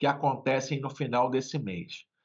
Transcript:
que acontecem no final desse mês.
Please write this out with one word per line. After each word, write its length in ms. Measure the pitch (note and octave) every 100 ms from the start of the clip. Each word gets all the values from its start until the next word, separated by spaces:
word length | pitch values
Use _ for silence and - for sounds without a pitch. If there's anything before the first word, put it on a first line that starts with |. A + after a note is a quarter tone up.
que 60 | C#3+
acontecem 760 | C#3+ C#3+ B2 C3+ C3+ - C3+
no 100 | C3
final 400 | - B2+ B2 B2
desse 300 | C3 C3+ D3+
mês. 460 | G#2 F2 E2+ - - _